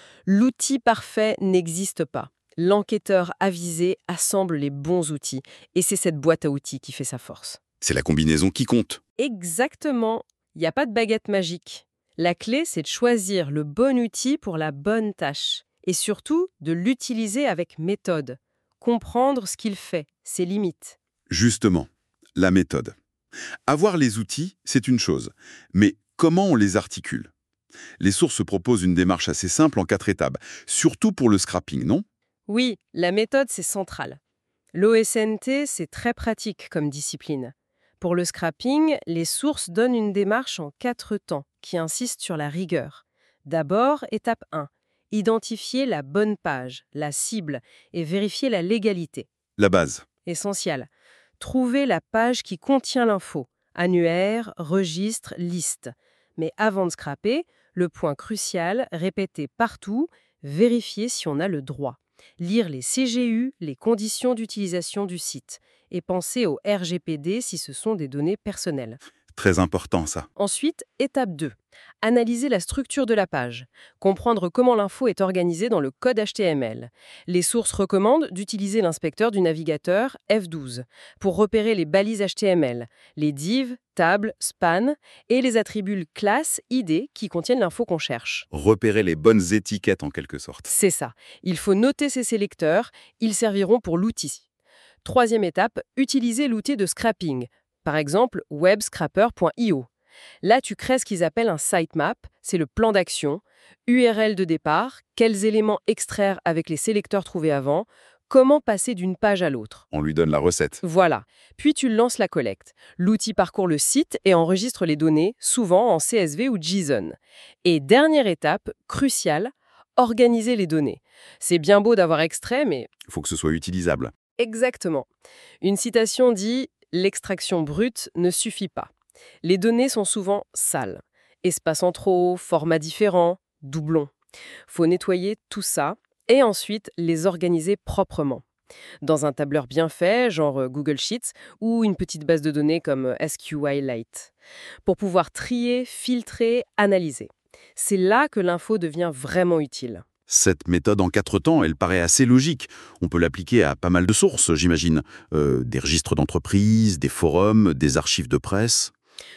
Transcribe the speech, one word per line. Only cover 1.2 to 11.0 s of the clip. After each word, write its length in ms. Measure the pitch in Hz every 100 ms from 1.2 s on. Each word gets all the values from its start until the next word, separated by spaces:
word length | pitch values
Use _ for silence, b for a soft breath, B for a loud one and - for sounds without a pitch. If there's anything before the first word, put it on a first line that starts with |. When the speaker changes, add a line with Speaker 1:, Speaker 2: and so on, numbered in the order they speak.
| 214 -
Speaker 1:
n'existe 640 | 196 185 165 165 190 -
pas. 260 | 156 127 - _ _ -
L'enquêteur 760 | 175 208 202 208 - 190 175 -
avisé 600 | 196 175 175 160 180 - -
assemble 480 | 175 - 196 185 151
les 140 | 143
bons 420 | 139 143 180 156
outils. » 300 | 147 - 131 B B B
Et 80 | 185
c'est 120 | -
cette 240 | 196 180 151
boîte 260 | 156 160
à 60 | 151
outils 300 | 139 - 139
qui 100 | -
fait 140 | -
sa 140 | 131 127
force. 420 | - - - - _ _
Speaker 2:
C'est 140 | -
la 80 | 64
combinaison 480 | 67 76 78 76 92
qui 140 | -
compte. 380 | 131 120 - - _ -
Speaker 1:
Exactement. 1080 | 269 202 175 160 277 - 302 247 220 226 - _ _ 160
Il 40 |
n'y 60 | 160
a 60 |
pas 140 | 262 277
de 60 |
baguette 360 | 214